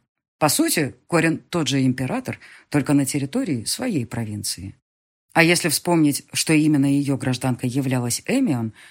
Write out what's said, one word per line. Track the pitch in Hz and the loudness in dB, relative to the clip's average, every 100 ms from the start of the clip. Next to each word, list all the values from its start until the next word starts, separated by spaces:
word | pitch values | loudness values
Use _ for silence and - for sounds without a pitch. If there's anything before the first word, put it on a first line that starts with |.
| _ _ _ - | _ _ _ 0
По | 151 | 0
сути, | - 330 185 131 - - | 2 0 0 -2 -6 -2
Корин | 170 160 160 | 0 2 0
тот | - 175 135 | -4 -4 0
же | 135 | 2
император, | 131 127 127 226 254 110 - - _ | 2 0 -2 -6 -8 -10 -14 -20 _
только | 147 135 | -2 2
на | 143 | 2
территории | 135 147 135 240 254 127 | 2 -2 -2 -4 -2 -4
своей | 107 - 254 170 113 | -4 -4 -2 -2 -4
провинции. | 117 110 104 98 - 95 - _ _ _ _ _ | -6 -6 -6 -8 -8 -12 -16 _ _ _ _ _
А | - | 2
если | 165 170 175 | 4 4 0
вспомнить, | 139 - 170 151 135 - | -2 2 4 4 0 -4
что | - - | -4 2
именно | 156 156 151 139 | 4 4 2 2
её | 143 139 135 | 2 0 -2
гражданкой | 131 123 131 120 127 | -2 -2 -2 -2 -2
являлась | 127 131 127 120 - - | -2 -2 -2 -2 -4 -2
Эмион, | 240 254 123 113 - - | 0 0 0 -4 -8 -20